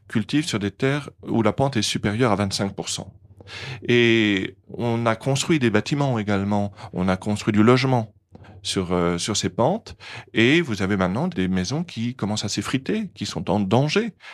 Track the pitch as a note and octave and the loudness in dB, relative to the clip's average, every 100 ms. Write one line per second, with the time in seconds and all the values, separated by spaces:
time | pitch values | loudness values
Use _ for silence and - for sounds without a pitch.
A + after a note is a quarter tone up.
0 | - A2+ G#2 D3 D#3 G#2+ G2 - C3 C#3+ | -4 -4 0 -2 -2 -2 -4 0 0 0
1 | C#3 - - A2+ G#2 - C#3 A2+ G2+ G#2+ | -6 -14 -2 2 2 2 0 0 -2 -2
2 | G#2+ G#2+ B2+ G2 G2+ - G2+ F2 - - | -2 2 2 2 0 -2 -4 -4 -8 -8
3 | - - - - - - C3+ C3 - A#2+ | -10 -18 -20 -20 -18 -14 -12 -8 2 4
4 | A#2 A2+ G#2 F#2+ F#2 - - - A#2+ A#2 | 6 4 4 0 -2 -10 -16 -4 -2 0
5 | A#2 A2 C3+ C3+ - D#3 A#2+ G#2 - C#3+ | 0 0 0 -2 0 2 4 2 0 0
6 | C#3 A#2 G#2 G2 G2+ G#2 G2+ - - - | 0 0 0 0 0 0 -2 -6 -10 -2
7 | F#2 F#2 G#2+ G#2 - G#2 A2 B2+ C3 B2 | 0 0 -2 -2 2 6 6 6 4 0
8 | A2+ _ _ - - - - G2 F2 F2+ | -2 _ _ -20 -20 -12 -6 -4 0 0
9 | F2 F2 - G#2 G2 - B2+ G#3+ - - | 0 0 -2 -2 -4 0 0 0 -8 -18
10 | - - - - A#2 E3 D3 G2+ F#2+ G2+ | -16 -18 -6 2 4 4 0 -2 0 2
11 | F2+ G#2+ F3 F2 F#2 F#2 F2+ D3 F3 A#2 | 0 0 -2 -2 0 0 -2 -4 -4 -6
12 | A#2 B2 G2+ G#2+ G#2+ - - C3 C3+ G#3+ | -6 -4 -4 -4 -4 -4 -4 -4 -2 -4
13 | G3+ - G2+ - - G2+ F#2+ A#2 D3 G3 | -4 -8 -8 -4 0 0 4 2 4 0
14 | A#3 - - | -2 -8 -20